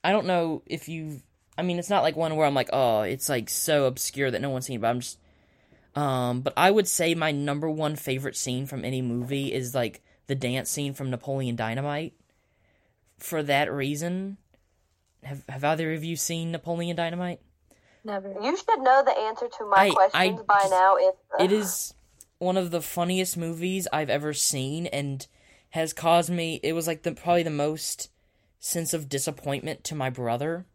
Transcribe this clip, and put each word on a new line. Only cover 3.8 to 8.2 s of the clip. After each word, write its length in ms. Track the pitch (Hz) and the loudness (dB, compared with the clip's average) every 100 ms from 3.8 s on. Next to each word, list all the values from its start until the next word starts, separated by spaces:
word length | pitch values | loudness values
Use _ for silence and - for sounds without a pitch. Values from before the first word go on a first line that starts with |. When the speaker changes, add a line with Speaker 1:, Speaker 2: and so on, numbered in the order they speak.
Speaker 1:
obscure 460 | 135 127 - 135 135 | 2 0 -6 -2 -2
that 100 | 113 | 0
no 100 | 139 | -2
one's 160 | 131 131 | -4 -4
seen," 140 | 123 | -2
but 80 | 113 | 0
I'm 120 | 120 | 0
just, 180 | - - _ _ _ _ _ _ _ | -4 -14 _ _ _ _ _ _ _
um, 460 | - 143 127 123 123 | -2 0 0 0 0
but 140 | 135 - | -2 4
I 140 | 180 | 6
would 180 | 214 185 | 6 2
say 260 | - 170 | 0 2
my 160 | 165 156 | 2 0
number 380 | 143 147 143 160 | 0 -2 -2 -2
one 240 | 156 151 | -2 -2
favorite 420 | 151 - 131 | -2 -4 -4